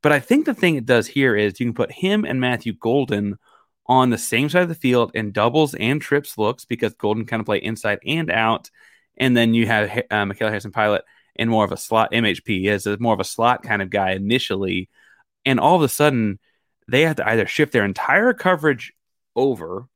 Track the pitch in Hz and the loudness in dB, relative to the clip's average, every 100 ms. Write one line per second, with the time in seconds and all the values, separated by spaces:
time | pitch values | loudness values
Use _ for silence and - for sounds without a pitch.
0 | 147 147 - 277 320 233 180 147 117 120 | 4 2 4 2 2 0 0 0 2 2
1 | 104 143 135 104 104 92 117 113 113 - | 2 2 2 4 0 0 -4 -2 -4 -2
2 | 185 214 - 131 127 123 113 - 113 135 | -2 0 -2 -2 -2 -2 -6 -4 0 0
3 | 127 104 101 104 _ _ _ _ - 127 | 0 -2 -4 -6 _ _ _ _ 2 4
4 | 127 113 - 120 143 175 180 160 127 123 | 4 2 0 -2 2 0 0 -2 0 2
5 | 113 - 107 104 113 143 147 - 110 147 | 2 -2 -4 0 2 2 0 0 -2 -2
6 | - 147 143 - 107 120 - 120 113 - | 0 -2 -2 -2 -2 -2 -8 -4 -4 -2
7 | 107 107 110 113 107 104 101 110 107 101 | -2 -2 -4 -6 -2 -4 -4 -6 -4 -4
8 | - 160 160 113 113 113 - _ _ _ | -4 -4 -2 0 0 0 -6 _ _ _
9 | _ _ 131 120 117 113 110 110 104 117 | _ _ 2 4 4 2 2 0 0 -4
10 | - 107 101 98 110 107 104 113 107 101 | -4 -2 -2 -4 -4 -4 -6 -2 0 0
11 | - _ _ - 117 110 101 - - 110 | -4 _ _ -6 0 2 0 -4 -2 0
12 | 110 113 110 87 - 92 98 101 101 104 | 0 0 0 -2 -4 -2 0 -2 -2 -2
13 | 117 104 95 - 117 123 - 104 95 98 | 0 0 -2 0 0 0 -2 -4 -2 -2
14 | 95 95 101 123 - 98 95 92 92 _ | -2 -2 0 -2 -2 -4 -2 -4 -6 _
15 | _ _ _ _ 135 127 135 180 139 - | _ _ _ _ -2 2 4 4 2 2
16 | 147 127 107 98 _ _ _ _ - 123 | 2 2 -2 -4 _ _ _ _ -2 2
17 | 160 156 - 113 101 - 147 120 101 95 | 2 0 0 0 0 0 0 2 0 -2
18 | - 156 240 247 185 175 156 123 - _ | 0 2 2 0 0 2 0 -2 -6 _
19 | _ _ _ - 139 110 82 95 127 | _ _ _ -2 0 -2 -8 -12 -12